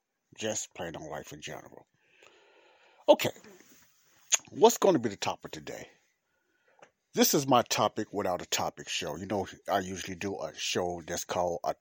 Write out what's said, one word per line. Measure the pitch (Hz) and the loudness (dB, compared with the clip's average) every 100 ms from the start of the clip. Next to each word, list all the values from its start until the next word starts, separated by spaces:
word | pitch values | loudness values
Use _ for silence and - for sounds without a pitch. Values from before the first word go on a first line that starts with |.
| _ _ _ - | _ _ _ -6
just | 117 104 - | -4 -4 -8
plain | - 85 78 | -8 -8 -8
on | 78 | -10
life | 76 - | -12 -12
in | - | -14
general. | - 71 - - - _ _ _ - - _ _ _ _ _ _ - | -12 -14 -16 -20 -20 _ _ _ -20 -20 _ _ _ _ _ _ 4
Okay, | - - - - - - - _ _ _ _ - - - | 4 4 -6 -18 -20 -20 -20 _ _ _ _ -2 -2 -2
what's | 117 220 - | 6 6 6
gonna | 196 156 | 4 4
be | 113 | 0
the | 95 | -4
topic | - 87 - | -6 -6 -10
today? | 78 71 - - _ _ _ _ _ _ _ _ _ - _ _ | -14 -12 -12 -14 _ _ _ _ _ _ _ _ _ -20 _ _
This | 185 240 | 2 4
is | 170 135 | 4 6
my | 123 | 4
topic | - - 107 - 107 | 4 2 2 0 -6
without | 95 95 87 | -2 -2 -2
a | 82 | -2
topic | - 95 - 71 | -2 -2 -6 -8
show. | - 82 76 | -6 -6 -6
You | 98 | -4
know, | 104 90 - - | -2 -4 -6 -2
I | 98 | 0
usually | 92 92 - 90 | 0 -8 -8 -6
do | 98 98 | -6 -6
a | 76 | -8
show | - - 110 87 87 80 | -6 -4 -2 -2 -4 -8
that's | 85 | -8
called | - 92 87 85 | -4 -2 0 -2
A | - - | -4 -4